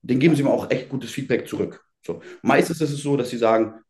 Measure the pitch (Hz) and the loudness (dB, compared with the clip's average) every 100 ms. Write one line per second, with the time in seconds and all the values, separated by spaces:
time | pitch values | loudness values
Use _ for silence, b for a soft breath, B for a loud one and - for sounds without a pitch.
0 | - 127 160 143 127 117 - - - 139 | 0 4 4 4 2 0 0 -4 -2 -8
1 | 117 - - 117 - - 139 - _ _ | -8 -10 -2 -2 -2 -4 -6 -6 _ _
2 | - - B B - 143 170 165 151 139 | -12 -12 B B 2 4 2 -2 -4 -4
3 | 143 139 123 120 113 113 107 - | -2 -2 -2 0 2 4 2 -4